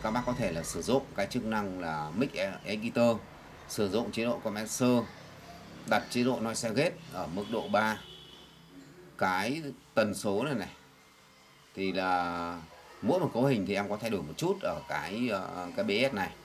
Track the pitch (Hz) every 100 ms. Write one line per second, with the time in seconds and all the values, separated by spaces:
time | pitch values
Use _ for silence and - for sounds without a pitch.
0 | 110 117 123 123 107 82 80 87 80 127
1 | 139 - 98 127 110 110 101 92 85 78
2 | 76 87 139 - 98 87 - 107 113 120
3 | 117 113 - - - - - - 104 101
4 | 120 104 117 117 110 104 110 - 123 123
5 | 107 - - - - - - - - 104
6 | - 120 123 123 113 110 117 107 165 -
7 | - 90 85 87 104 113 85 101 110 107
8 | - - - - - - - - - -
9 | - - 95 92 104 147 147 123 - -
10 | 107 95 110 98 139 127 87 - - -
11 | - - - - - - - - 95 92
12 | 92 90 87 87 85 87 82 - - -
13 | 104 175 160 - 135 120 92 98 101 104
14 | 113 104 76 73 165 196 95 82 - 73
15 | 76 104 123 101 92 90 87 85 107 101
16 | 131 107 87 -